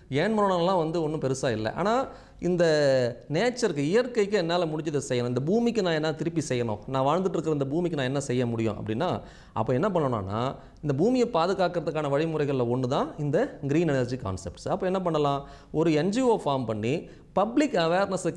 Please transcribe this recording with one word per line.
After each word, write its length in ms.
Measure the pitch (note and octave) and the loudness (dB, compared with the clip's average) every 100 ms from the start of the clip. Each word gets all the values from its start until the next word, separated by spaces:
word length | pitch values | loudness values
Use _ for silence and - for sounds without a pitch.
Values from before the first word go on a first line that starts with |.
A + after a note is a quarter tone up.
| - | -4
ஏன் 280 | C3 G3 A3 | -2 0 2
பண்ணணும்லாம் 380 | G3+ F3+ F3 F#3 | 2 2 2 2
வந்து 260 | D#3+ E3+ | 0 0
ஒண்ணும் 180 | D3+ D#3 | -2 -2
பெருசா 300 | C3+ C3 C#3 | -2 0 -2
இல்ல. 220 | G#2+ A2 | 0 -2
ஆனா 340 | - G3 B3 C4 - - - | -2 0 0 -2 -10 -20 -6
இந்த 260 | F3 F3 E3 D3+ C#3+ C3 A#2+ A#2+ - | 0 2 4 4 4 4 2 -4 -4
நேச்சருக்கு, 500 | D3+ A#3+ A#3+ G#3+ C#3+ | 0 0 0 -2 0
இயற்கைக்கு 580 | C#3+ A3 B3 A#3+ G3 G#3 | 2 2 2 0 0 0
என்னால 280 | E3 F3 | 0 0
முடிஞ்சதை 360 | E3 D#3 D#3+ D3 - | 0 -2 -2 -2 -2
செய்யணும். 180 | B2 A#2+ | -2 0
இந்த 140 | B2 | -2
பூமிக்கு 420 | D3 A3+ A#3 A#3 | 0 2 2 2
நான் 100 | F3+ | 0
என்ன 200 | D#3 D#3 | 0 0
திருப்பி 300 | D3 D#3+ E3 - | -2 -4 -2 -2
செய்யணும், 300 | B2 A#2 G#2+ - | 0 -2 -4 -4
நான் 200 | C3+ C3+ | 0 2
வாழ்ந்துட்டு 220 | E3+ F#3+ | 2 0
இருக்கிற 220 | E3+ D#3 | -2 -2
இந்த 140 | D3 | -2
பூமிக்கு 320 | C3+ D#3 F3 D3+ | 0 -2 -2 -2
நான் 100 | B2+ | -2
என்ன 140 | C3+ | -2
செய்ய 260 | C3+ B2 A#2+ | -2 0 0
முடியும்?" 300 | A2+ A2 G2+ | 0 -2 -2
அப்படின்னா, 440 | A2 A2 F3 A2+ - - - | -4 -2 -2 -4 -8 -18 -8
அப்ப 200 | G#2 A2 | -4 0
என்ன 160 | B2+ G#3 | 0 2
பண்ணணும்னா, 640 | F3 C#3 A2+ F#2+ G#2+ B2+ - - - | 0 0 -2 -4 -4 -4 -6 -14 -6
இந்த 140 | D3 C3+ | -2 2
பூமியை 320 | G#3 B3+ A#3+ | 2 2 2
பாதுகாக்கிறதுக்கான 800 | E3 F3 F#3+ F3 E3+ D#3 D#3 D3 | 2 0 2 0 -2 -4 -2 0
வழிமுறைகள்ல 560 | C#3+ E3 D#3 C#3+ C3+ A#2+ | 2 2 0 0 0 0
ஒண்ணு 180 | B2 B2+ | 0 0
தான் 280 | D3+ D4+ - | 0 -2 -4
இந்த 400 | D3 D#3+ C4 - C#3 | 0 0 0 -4 0
கிரீன் 220 | D3+ F3 | 2 2
எனர்ஜி 280 | C3+ A#2+ B2 | 2 0 -4
கான்செப்ட்ஸ். 520 | G2+ F#2 - - B2 | -6 -6 -8 -8 -4
அப்ப 160 | F#3 F#3 | -2 0
என்ன 140 | F#3+ | 0
பண்ணலாம், 440 | F3 D#3 C#3+ C#3 - - - | 0 2 2 0 -6 -16 -6
ஒரு 200 | D3+ E3 | 0 2
என் 160 | D3 E3 | 2 2
ஜி 120 | A3+ | 2
ஓ 200 | B3+ G3 | 2 2
ஃபார்ம் 220 | D3+ C3+ A#2 | 2 0 -2
பண்ணி 420 | G#2+ A2+ D#3+ - - - | -2 -2 -2 -4 -16 -4
பப்ளிக் 420 | F#3+ G#3+ C4+ D4+ | 0 2 2 2
அவேர்னஸை 580 | F#3+ E3 F3+ G3 F3+ E3+ | 2 2 2 0 0 -2